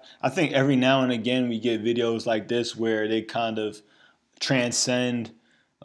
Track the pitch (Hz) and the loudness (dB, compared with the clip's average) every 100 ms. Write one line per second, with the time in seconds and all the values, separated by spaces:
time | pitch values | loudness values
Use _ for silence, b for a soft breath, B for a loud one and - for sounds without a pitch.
0 | B B 131 131 151 135 135 131 127 135 | B B -2 0 2 2 4 4 4 4
1 | 127 120 110 127 123 113 120 113 107 120 | 2 0 0 0 0 -2 -2 0 0 0
2 | 117 113 117 110 101 120 117 - 113 110 | 0 -2 0 -2 0 -2 -2 -2 -2 0
3 | 107 110 110 123 113 110 107 107 - b | 0 -2 -2 -4 -4 -4 -6 -8 -18 b
4 | b b b - - 135 120 113 - 123 | b b b -8 0 0 2 0 0 0
5 | 123 120 117 - b b b b | 0 -2 -6 -12 b b b b